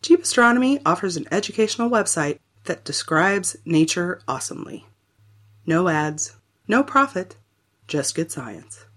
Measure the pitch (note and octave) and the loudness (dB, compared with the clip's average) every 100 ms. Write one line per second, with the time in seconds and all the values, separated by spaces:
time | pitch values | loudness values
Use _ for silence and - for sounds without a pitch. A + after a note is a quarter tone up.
0 | - F4 - - A#3 A#3+ B3+ C#4 - F3 | 4 4 4 4 4 4 2 2 0 0
1 | G3 E3 - F#3+ G#3 - G#3+ - A#3 A#3 | -2 -6 -2 -2 -2 0 0 0 0 0
2 | G3+ - D3 - _ _ - F3 - C#3+ | 0 -2 -2 -6 _ _ -8 -8 -6 -8
3 | - D#3 F#3 G3+ F#3 - - D#3+ D#3+ - | -2 2 2 2 -4 -8 0 2 4 0
4 | F3 - - C3 - - - - - _ | -4 -6 -8 -8 -8 -10 -12 -14 -18 _
5 | _ _ _ _ _ _ - D#3+ F3+ D#3 | _ _ _ _ _ _ -2 0 2 0
6 | D3+ D3+ - - _ _ - A#3 C#4 C4+ | -2 -6 -10 -12 _ _ 0 0 2 2
7 | C#4 F#3 - - _ _ _ _ - D3 | 2 -2 -8 -16 _ _ _ _ -6 -4
8 | C#3 - E3 - A#2+ F2+ - - - | -4 -4 -6 -8 -12 -14 -18 -20 -20